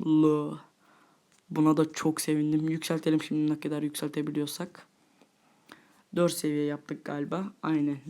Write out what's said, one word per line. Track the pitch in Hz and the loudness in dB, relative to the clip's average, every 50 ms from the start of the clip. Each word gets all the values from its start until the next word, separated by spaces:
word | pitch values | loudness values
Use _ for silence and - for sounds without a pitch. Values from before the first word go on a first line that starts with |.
| - | 0
Lu. | 160 156 156 156 151 151 151 147 151 156 151 - _ _ _ _ _ _ _ _ _ _ _ _ _ _ _ _ - | 4 4 6 6 6 4 2 -2 -6 -8 -12 -14 _ _ _ _ _ _ _ _ _ _ _ _ _ _ _ _ -4
Buna | 170 160 151 156 156 | 2 4 4 6 6
da | 160 156 156 | 6 4 2
çok | - - - 156 156 - | 0 -2 0 0 0 0
sevindim. | - 156 151 151 151 151 156 156 156 160 | 0 0 0 0 2 0 0 0 0 0
Yükseltelim | 160 160 156 - 165 156 160 160 156 156 | -2 -2 -2 -2 -2 0 0 2 0 0
şimdi | 151 - 151 151 151 151 | 0 -2 -2 0 0 0
ne | 151 151 | 0 -2
kadar | - 151 151 147 | -4 -6 -4 -4
yükseltebiliyorsak. | 151 147 147 - 156 147 147 156 147 151 143 147 147 147 - - 175 196 - - - _ _ _ _ _ _ _ _ _ _ _ _ _ _ _ _ - - - _ _ _ _ _ _ - | -4 -4 -4 -4 -6 -6 -4 -4 -4 -4 -4 -4 -4 -4 -6 -8 -10 -10 -12 -18 -20 _ _ _ _ _ _ _ _ _ _ _ _ _ _ _ _ -20 -20 -20 _ _ _ _ _ _ 0
Dört | 175 175 170 | 2 2 2
seviye | 170 - - 151 147 147 147 | 2 0 -2 -2 0 0 0
yaptık | 147 147 147 - - 156 - - | -2 -4 -6 -8 -10 -10 -10 -8
galiba. | - 143 147 147 131 160 180 196 208 - _ | -8 -6 -6 -4 -4 -4 -6 -6 -8 -10 _
Aynen | - 156 160 151 147 143 143 135 135 | -2 0 0 2 2 0 -2 -4 -8